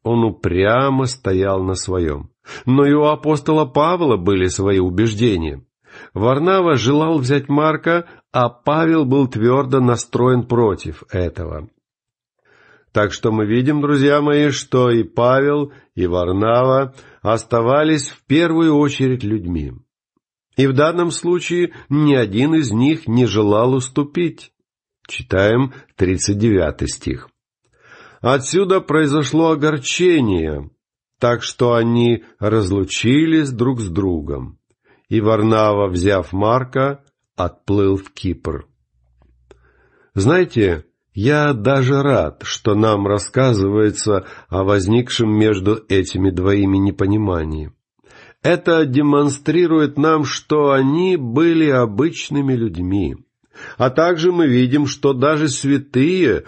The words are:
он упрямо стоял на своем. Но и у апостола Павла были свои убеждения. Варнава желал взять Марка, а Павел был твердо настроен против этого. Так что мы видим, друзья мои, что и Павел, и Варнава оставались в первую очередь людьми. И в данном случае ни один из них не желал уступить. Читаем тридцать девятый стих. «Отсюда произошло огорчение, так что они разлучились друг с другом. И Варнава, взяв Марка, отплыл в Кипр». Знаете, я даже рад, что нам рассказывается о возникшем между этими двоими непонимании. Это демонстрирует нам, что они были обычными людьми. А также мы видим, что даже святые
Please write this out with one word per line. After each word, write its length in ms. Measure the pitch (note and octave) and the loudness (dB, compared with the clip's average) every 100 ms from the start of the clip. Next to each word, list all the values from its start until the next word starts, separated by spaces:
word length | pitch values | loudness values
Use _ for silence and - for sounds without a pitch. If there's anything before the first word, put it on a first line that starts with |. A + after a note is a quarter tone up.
он 180 | A2 A#2 | -4 0
упрямо 800 | A2+ - F2+ F2+ G2+ B2 C#3 C3+ B2+ | 0 -2 -2 0 2 2 0 0 -2
стоял 560 | - G2 F#2+ G2 F#2+ | -4 -2 -2 0 -2
на 100 | F#2+ | -4
своем. 560 | F#2 - F#2 D#2+ D2 D2+ _ - - | -6 -4 -4 -4 -6 -12 _ -20 -8
Но 220 | B2 C3+ C#3+ | 0 2 4
и 60 | |
у 120 | D3 | 2
апостола 600 | D3+ D3+ D3+ D3+ D3+ D#3 | 2 0 -2 -2 0 0
Павла 520 | C#3 C#3+ D#3+ F3+ D3+ G#2 | 0 0 0 0 0 0
были 300 | F2 F#2+ F2+ | 0 0 0
свои 320 | - G2 F#2+ | -2 0 0
убеждения. 840 | F2+ F2+ A2+ G#2 A#2+ F2+ D#2+ C2+ - _ _ - - | 0 0 -2 0 0 0 -4 -10 -18 _ _ -20 -14
Варнава 600 | F#2 A2+ C#3 F3 F#3+ E3+ C3 | -4 -2 0 0 0 2 0
желал 420 | A2+ D3 D#3+ D#3+ | 0 0 0 -2
взять 300 | B2+ C#3+ C3+ | 0 -2 0
Марка, 580 | C#3+ D#3 D3+ E3 E3+ E3+ - _ | 0 0 0 -2 -2 -4 -16 _
а 180 | C3 A#2+ | -2 -2
Павел 560 | - - D#3 E3 D#3+ | -2 -2 0 2 0
был 220 | B2+ C#3 C3 | 2 0 0
твердо 540 | G#2+ A#2 C3+ C3 C3+ | 0 0 2 0 0
настроен 640 | B2 A2+ - A#2 B2+ B2 | 2 0 -2 0 2 0
против 580 | A#2 A#2+ A2 F2 - D#2 - | 0 0 0 -2 -8 -14 -8
этого. 580 | F#2 F2 F2+ D#2+ D2+ - _ _ _ _ _ _ _ _ _ _ _ _ | -4 -4 -6 -10 -12 -16 _ _ _ _ _ _ _ _ _ _ _ _
Так 200 | G#2+ G#2 | -2 -2
что 200 | - A#2 | -2 -2
мы 120 | A2 | 0
видим, 360 | G#2 A#2+ C3 D3 | 0 0 0 0
друзья 400 | C#3+ C#3+ C#3+ D3 | 0 2 2 2
мои, 300 | D3 D3 D3 | 2 2 2
что 400 | C3 - B2+ B2 | -2 -2 0 2
и 120 | A#2 | 2
Павел, 720 | A2 - B2 C3 C#3+ D3 C#3+ - _ - | 0 0 2 2 2 0 -4 -10 _ -4
и 100 | F2+ | -2
Варнава 880 | F2+ F2 F#2+ A2 A#2+ C3 C3 C3+ - - _ | -2 -2 0 2 2 2 0 -2 -8 -20 _
оставались 840 | G#2 A2 - A#2 A#2 C#3+ D#3 D3+ - | -2 -2 -2 -2 2 2 2 0 -4
в 160 | - | -10
первую 520 | - D3+ E3+ D#3+ D#3+ D3 | -2 0 2 2 2 2
очередь 480 | D3 C3 C3 B2+ | 0 0 -2 -2
людьми. 480 | G#2 G#2+ F2 E2+ C#2 - _ _ _ _ _ _ _ - | -4 -4 -4 -6 -8 -12 _ _ _ _ _ _ _ -2
И 100 | C3+ | 0
в 60 | |
данном 400 | C3 D#3 F3 F3 | 2 0 0 -2
случае 600 | - F3 F3 - F3 E3+ - - | -2 -2 -2 -2 -4 -4 -6 -4
ни 260 | D3 D3+ | 0 2
один 400 | C3+ G#2 G#2 D3 | 2 2 0 0
из 180 | D#3+ B2+ | 0 0
них 340 | A2 C#3 D#3+ - | 0 0 0 0
не 200 | A#2+ A#2 | 0 2
желал 480 | G#2 G#2 G#2 B2 | 2 2 2 2
уступить. 800 | C3 B2+ D3 C#3+ F3 E3+ - - _ _ _ _ _ - | 0 -2 -4 -4 -2 -4 -6 -20 _ _ _ _ _ -16
Читаем 680 | - - F#2+ G#2 A#2+ C3+ - - | -14 -4 2 2 2 0 -6 -12
тридцать 440 | - F#2 F#2 - G2+ | -2 0 0 -2 0
девятый 500 | A2+ F#2+ D#2 - C#2 | 2 2 0 -4 -8
стих. 400 | - - B1+ - _ _ _ _ _ _ - - _ | -8 -10 -10 -12 _ _ _ _ _ _ -20 -20 _
«Отсюда 600 | A#2+ C3+ C3 F3 F#3+ F#3+ | 0 0 0 0 2 0
произошло 720 | - D#3 D3 D3+ C3+ D#3 E3 | 0 0 2 0 0 0 2
огорчение, 1160 | D3+ D#3 D3+ - - F3+ D#3+ A2+ F2+ D#2+ D2 D2 _ _ _ _ - | 2 0 -2 -4 0 2 2 2 0 -2 -6 -10 _ _ _ _ -4
так 240 | A#2+ A#2+ | -2 -2
что 300 | - - B2 | -4 -2 0
они 500 | A#2 A#2 A#2+ A#2+ A2+ - - | 2 2 2 2 0 -6 -6
разлучились 1120 | G#2 A2+ F#2 G2 F#2+ - A2+ C#3+ E3 D#3+ C#3 | -2 0 0 -2 -2 -2 0 2 2 0 0
друг 280 | A#2 B2 B2 | -2 -2 -4
с 80 | G2 | -4
другом. 720 | E2+ G2 E2 D2+ C#2 B1+ - _ _ _ _ - | -4 -2 -4 -6 -10 -12 -18 _ _ _ _ -4
И 120 | G#2+ | -2
Варнава, 680 | G#2 A2 A2 A2 G#2+ G2+ G2 | 2 2 2 2 2 2 0
взяв 460 | F2+ G2 F#2+ E2 | 0 0 0 -2
Марка, 720 | F#2+ G#2+ B2+ B2+ C3+ C3+ C#3 _ _ _ - | -2 0 0 -2 -4 -4 -4 _ _ _ -6
отплыл 600 | F2 - - G2+ G2 G2 | -6 -6 -2 0 2 0
в 140 | - | -6
Кипр». 560 | - F#2 E2 D#2+ C#2+ - _ _ _ _ _ _ _ _ _ _ _ _ _ _ | -10 -8 -6 -8 -10 -12 _ _ _ _ _ _ _ _ _ _ _ _ _ _
Знаете, 720 | G2+ A2 F3+ F3+ A#2 F#2+ D#2+ - _ _ | -2 2 2 2 0 0 -2 -8 _ _
я 380 | G2 A#2 D3+ D3 | -4 0 0 0
даже 500 | A#2+ A2+ C#3 B2+ C#3 | 0 0 0 0 0
рад, 400 | C#3 A2 D#2 - | 2 0 0 -6
что 320 | - - A2 | -12 -6 -2
нам 320 | G#2 A2 G2+ G2+ | 2 2 2 0
рассказывается 1200 | G#2 - B2 C3 G#2 G2 G#2 G#2+ - G#2+ G2 - - - | -2 -2 0 0 2 0 2 0 0 -2 -2 -4 -16 -8
о 160 | F2+ | -4
возникшем 640 | F#2+ G2+ F#2 A#2+ B2 - A2 | 0 0 2 0 0 -2 0
между 540 | G#2+ G#2+ G2 G2 A2 - | 2 2 2 0 -2 -2
этими 420 | G2 F#2 F#2 F#2+ | -2 -2 -2 -2
двоими 480 | F2+ F#2+ G2+ G2 G2 | 0 0 2 2 2
непонимании. 920 | G2 F#2+ G2 G#2+ G2+ E2+ D#2 D#2 D2+ - _ _ _ - - _ | 0 0 -2 0 -2 -4 -6 -8 -12 -18 _ _ _ -20 -20 _
Это 460 | D3+ F3 F3 E3 C#3+ | -2 0 2 2 2
демонстрирует 1120 | C3 D3 C#3+ C#3+ B2+ D#3 E3 E3+ D#3+ C#3+ C#3+ | 2 2 2 2 -2 -2 0 2 2 0 0
нам, 260 | D#3 D#3 | 2 2
что 460 | C3 - - D3+ C#3+ | -2 -6 -2 0 2
они 460 | C3+ C3+ D#3+ F#3 F3 | 2 2 0 0 -2
были 520 | A#2+ B2+ E3+ D#3+ D3+ | -2 0 2 2 2
обычными 800 | B2+ A#2 G2+ E3 E3 - C#3+ C#3 | 2 0 0 -2 -4 -6 -2 0
людьми. 640 | B2 A2+ E2+ F2+ G2 D2+ B1+ _ _ _ - - - | 0 -2 -4 -2 -2 -2 -8 _ _ _ -20 -12 -2
А 140 | B2 | -2
также 400 | B2+ E3+ E3 F3+ | 2 0 2 0
мы 160 | F3 D3 | 2 2
видим, 400 | B2 B2 D3 C3+ | 2 2 0 -2
что 260 | - C#3 | -2 -2
даже 360 | B2+ C#3+ D3+ D#3 | 0 0 0 -2
святые 960 | - C#3 C#3 C#3 B2+ D#3 F#3 C#3 D#2+ | -2 -2 -2 -2 0 0 2 0 0